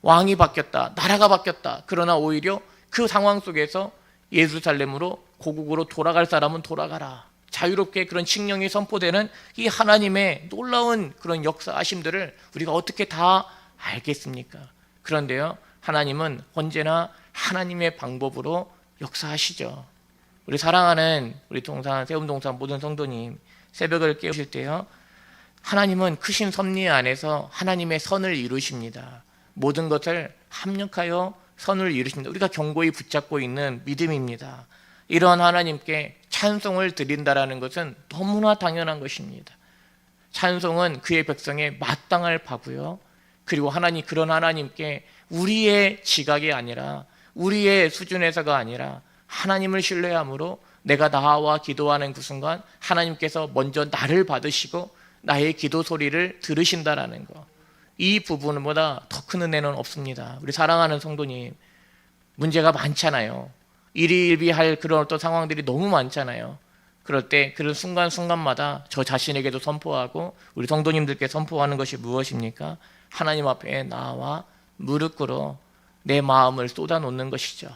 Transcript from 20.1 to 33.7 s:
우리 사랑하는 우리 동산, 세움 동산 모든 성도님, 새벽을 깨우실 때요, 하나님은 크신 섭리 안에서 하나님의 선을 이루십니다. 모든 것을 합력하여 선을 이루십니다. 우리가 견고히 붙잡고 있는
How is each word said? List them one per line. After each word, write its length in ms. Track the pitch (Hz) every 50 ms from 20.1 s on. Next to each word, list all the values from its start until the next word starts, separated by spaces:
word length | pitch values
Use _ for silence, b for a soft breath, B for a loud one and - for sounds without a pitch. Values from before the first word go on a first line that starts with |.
| b b b b b b _
우리 120 | - 135 143
사랑하는 760 | 151 165 170 180 180 175 170 160 160 165 160 147 127 117 131 139 _ _
우리 140 | - 131
동산, 440 | 127 - 147 135 131 139 135 135 131
세움 200 | - 160 156 156
동산 320 | 147 143 135 131 139 127 123
모든 220 | 139 135 143 139
성도님, 580 | 143 151 151 147 147 135 127 113 117 120 - - b b b b b b
새벽을 460 | _ - 175 165 165 170 165 156 151 151
깨우실 320 | - 165 156 151 143 139
때요, 360 | - 127 131 139 151 175 202 b b b b b b b b b b b b b b b
하나님은 540 | _ - - 202 202 196 185 185 185 180 160
크신 340 | - - - 202 - 214 196
섭리 380 | 185 196 190 190 190 190 190 175
안에서 600 | 156 160 139 127 131 135 - 151 151 143 - -
하나님의 480 | - - 185 185 185 180 170 165 160 156
선을 360 | - - 190 196 185 190 175
이루십니다. 840 | 143 120 120 127 135 135 - 135 123 117 117 - 123 127 131 127 120 _ b b b b b b
모든 340 | - 127 139 143 151 165 160
것을 460 | 151 143 - 170 170 170 151 - - _ _ _
합력하여 840 | - - - 190 196 196 202 202 - - 175 170 170 175 180 190 202 b b b b
선을 360 | _ - - 196 190 190 185
이루십니다. 380 | 156 127 127 131 - 143 131 131
우리가 180 | - 190 196 185
견고히 420 | 185 160 151 151 151 160 165 165
붙잡고 480 | 156 - 135 _ - 147 143 - 156 143
있는 440 | 131 123 123 139 143 139